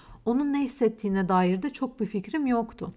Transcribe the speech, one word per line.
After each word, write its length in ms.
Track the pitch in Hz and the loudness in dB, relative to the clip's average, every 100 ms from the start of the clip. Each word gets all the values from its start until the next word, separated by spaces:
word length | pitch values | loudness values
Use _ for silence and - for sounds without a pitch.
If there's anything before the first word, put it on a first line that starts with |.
| - - - | -20 -6 -2
Onun 280 | 247 285 | 0 2
ne 80 | 277 | 0
hissettiğine 680 | 262 - 226 220 202 190 185 | -2 0 0 0 -2 0 2
dair 320 | 185 180 185 | 4 4 2
de 80 | 226 | -2
çok 300 | - 254 - | -4 -6 -4
bir 60 | 214 | -4
fikrim 420 | 208 190 320 277 | -4 -4 -2 0
yoktu. 460 | 240 226 - - | 0 -2 -6 -10